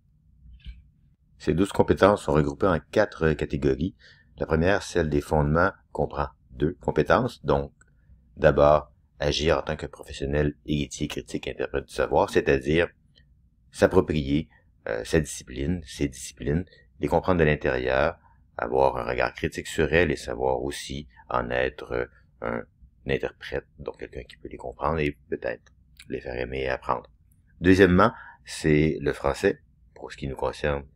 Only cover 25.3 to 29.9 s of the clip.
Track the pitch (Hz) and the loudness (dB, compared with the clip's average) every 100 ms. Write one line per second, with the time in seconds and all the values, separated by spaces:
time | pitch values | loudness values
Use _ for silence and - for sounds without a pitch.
25.3 | 73 60 57 _ _ _ - - 64 65 | -8 -6 -10 _ _ _ -20 -12 -12 -8
26.3 | 62 64 65 65 64 - 62 - _ _ | -8 -6 -6 -4 -4 -4 -6 -8 _ _
27.3 | _ _ - 87 95 92 90 110 - - | _ _ 2 6 8 8 8 4 2 -14
28.3 | - - - 80 76 78 - 71 - 69 | -20 -14 -2 4 4 4 0 -4 -2 -2
29.3 | 69 98 - _ _ _ | 0 0 -2 _ _ _